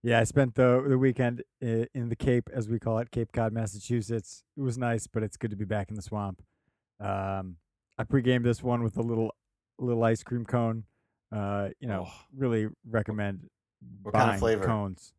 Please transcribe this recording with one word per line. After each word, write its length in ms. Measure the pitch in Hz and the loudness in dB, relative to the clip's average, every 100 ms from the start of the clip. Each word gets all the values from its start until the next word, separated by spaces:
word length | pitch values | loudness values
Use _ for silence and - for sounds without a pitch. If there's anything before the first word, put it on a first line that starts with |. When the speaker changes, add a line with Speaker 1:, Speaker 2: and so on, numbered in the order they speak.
Speaker 1:
Yeah, 180 | 120 117 | 6 4
I 40 | |
spent 300 | 113 - 131 | 6 2 2
the, 300 | 123 127 123 139 | 6 6 6 4
the 120 | 131 | 4
weekend 440 | 135 123 123 120 - _ | 4 2 0 0 -12 _
i-, 240 | 123 113 120 | -2 -2 -2
in 140 | 131 120 | -6 -6
the 80 | 113 | -2
Cape, 320 | 135 123 - | 2 2 0
as 160 | 127 107 | -6 -4
we 100 | 117 | -4
call 200 | 113 113 | -2 -2
it, 120 | 120 | -2
Cape 220 | 117 113 | -6 -4
Cod, 200 | - 113 | -2 -2
Massachusetts. 920 | 113 107 104 - 120 104 113 - - _ - | -2 -6 -8 -4 -2 -2 -6 -6 -20 _ -6
It 40 | |
was 140 | 135 117 | -6 -2
nice, 280 | 120 117 - | -2 -2 -4
but 160 | 113 | -4
it's 140 | 107 - | -6 -6
good 140 | 113 | -8
to 60 | 104 | -6
be 80 | |
back 260 | 101 104 95 | -4 -4 -4
in 60 | 104 | -10
the 60 | |
swamp. 400 | - 107 101 92 - _ _ _ _ _ | -8 -6 -6 -10 -20 _ _ _ _ _
Um, 560 | 101 98 95 98 92 85 _ _ _ - | -4 -4 -4 -6 -8 -14 _ _ _ -8
I 60 | |
pre-gamed 400 | 110 139 123 123 | 0 2 4 4
this 180 | 120 113 | 2 0
one 200 | 123 120 | 0 0
with 140 | 113 107 | 0 -2
a 60 | |
little, 320 | 117 113 110 - _ _ _ - | -2 0 -2 -6 _ _ _ -6
little 240 | 127 117 | -2 2
ice 180 | 113 113 | 4 2
cream 220 | - 120 | -2 -6
cone. 400 | 113 123 117 113 104 _ _ _ _ | 0 0 2 -2 -8 _ _ _ _
Uh, 340 | 107 101 101 101 - | -4 -2 -2 -4 -6
you 80 | 123 | -6
know, 160 | 98 92 | -4 -6
Speaker 2:
Oh. 60 | - _ 135 | -14 _ -4
Speaker 1:
really 320 | 131 113 107 - 113 | 0 2 -2 -6 -2
recommend 600 | 113 104 107 101 95 - _ _ _ 120 101 | -2 -2 -4 -4 -6 -14 _ _ _ -20 -14
Speaker 2:
What 100 | 101 | 0
kind 100 | 110 | 4
of 40 | 117 | 4
Speaker 1:
buying 80 | 98 | 4
Speaker 2:
flavor? 240 | 113 110 | 2 2
Speaker 1:
cones. 500 | 95 107 101 92 - | 2 0 -2 -8 -16